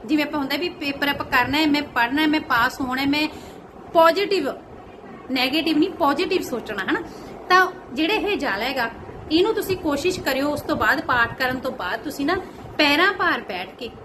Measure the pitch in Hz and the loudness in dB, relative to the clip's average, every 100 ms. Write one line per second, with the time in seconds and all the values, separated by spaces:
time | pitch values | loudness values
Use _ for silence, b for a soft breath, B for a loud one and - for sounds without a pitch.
0 | 220 302 294 302 262 285 349 - 285 277 | 0 0 2 -2 -2 -2 -4 -4 -6 -2
1 | 285 277 302 262 247 285 311 294 285 247 | 0 0 2 2 4 2 4 2 0 0
2 | 233 285 311 311 311 247 247 - 262 262 | 2 2 2 2 2 2 2 0 -4 -2
3 | 277 294 302 B B B - - - 339 | 0 2 0 B B B -18 -18 0 6
4 | 330 330 403 381 269 - - - - - | 6 6 2 2 0 -6 -12 -20 -20 -18
5 | - - - 254 254 311 320 302 370 - | -18 -16 -6 0 2 2 2 2 2 2
6 | 294 294 370 370 - 233 214 202 190 381 | 2 2 0 0 -2 -6 -6 -6 -2 -2
7 | - B B B - 370 359 - - 247 | -2 B B B 4 4 4 0 -10 -2
8 | 320 427 359 349 269 196 240 262 226 - | 0 2 0 -2 -2 -2 -2 -2 -4 -6
9 | - - - 311 415 427 370 370 311 277 | -14 -14 -2 2 2 2 -2 -2 0 0
10 | 359 359 302 262 294 294 - 262 220 269 | 0 -2 -2 0 0 -2 -2 0 2 2
11 | 320 247 226 - 254 254 262 - 185 - | 2 2 2 0 -2 -2 -6 -6 -6 -4
12 | 302 - 285 381 - B B - 294 294 | -6 -4 -2 -2 -4 B B 2 4 6
13 | 381 392 349 262 214 180 185 - 233 - | 4 2 0 0 -4 -8 -8 -10 -12 -12